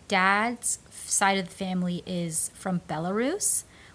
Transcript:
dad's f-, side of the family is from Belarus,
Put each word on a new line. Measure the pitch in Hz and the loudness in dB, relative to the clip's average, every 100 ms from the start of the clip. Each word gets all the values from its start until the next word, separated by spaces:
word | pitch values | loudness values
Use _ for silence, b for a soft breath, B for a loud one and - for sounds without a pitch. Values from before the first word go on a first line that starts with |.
| - | -2
dad's | 190 190 202 233 240 - - - | 2 4 4 2 -2 -4 -4 -8
f-, | - - | -12 -4
side | - 196 196 | 2 4 4
of | 180 | 0
the | |
family | - 190 185 180 175 - | -6 -4 0 0 -2 -4
is | 180 170 160 - | -4 -2 -2 -4
from | - 190 180 - | -4 -2 -2 -2
Belarus, | 156 175 208 254 403 - - - b b | -4 -2 0 0 0 0 0 -4 b b